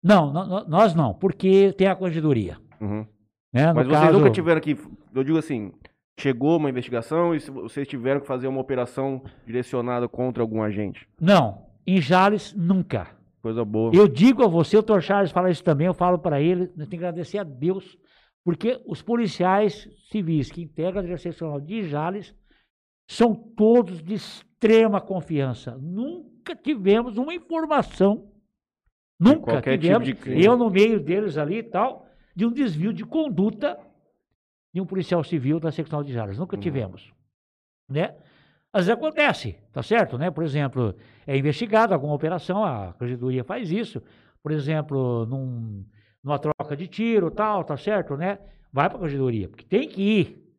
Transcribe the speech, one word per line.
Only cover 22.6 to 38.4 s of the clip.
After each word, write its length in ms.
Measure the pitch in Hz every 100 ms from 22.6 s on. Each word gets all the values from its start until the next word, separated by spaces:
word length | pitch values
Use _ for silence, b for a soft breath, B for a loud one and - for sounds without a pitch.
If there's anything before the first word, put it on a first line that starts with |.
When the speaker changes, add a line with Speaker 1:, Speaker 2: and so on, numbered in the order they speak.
| _ _ _ _ _
Speaker 1:
são 260 | - 233 214
todos 680 | - - 214 240 185 180
de 120 | 156 208
extrema 840 | - - _ _ 220 226 226 196
confiança. 800 | - 190 - 156 135 120 - 123
Nunca 760 | 151 185 269 349 - _ - 339
tivemos 600 | - 269 190 214 240 208
uma 160 | 277 349
informação, 960 | - 330 311 294 - - 196 214 - _ _ _ _ _ _ _ _ _
Speaker 2:
De 100 | 196
Speaker 1:
nunca 220 | 302 -
Speaker 2:
qualquer 220 | 117 131
tipo 80 | 131
Speaker 1:
tivemos, 220 | 165 214 254
Speaker 2:
de 80 | -
crime. 280 | 135 131
Speaker 1:
eu 140 | 196 247
no 120 | 233
meio 280 | 185 214 214
deles 380 | 143 185 214 151
ali 200 | 147 214
e 40 |
tal, 440 | 226 175 247 - b b b -
de 120 | 233
um 40 |
desvio 400 | 240 254 151 190
de 140 | 180 214
conduta 760 | 320 311 175 208 208 285 - - _ _ _ _ _ _ _ _
de 80 | 175
um 40 | 185
policial 360 | 190 170 175
civil 360 | 147 165 131 160
da 120 | 160
Seccional 320 | 151 151 151
de 80 | 143
Jales. 280 | 123 104 101
Nunca 160 | 180 196
Speaker 2:
Uhum. 60 |
Speaker 1:
tivemos, 520 | 104 135 98 95 - _ _ _ _ _ _ _ _
né? 280 | 139 190 - b b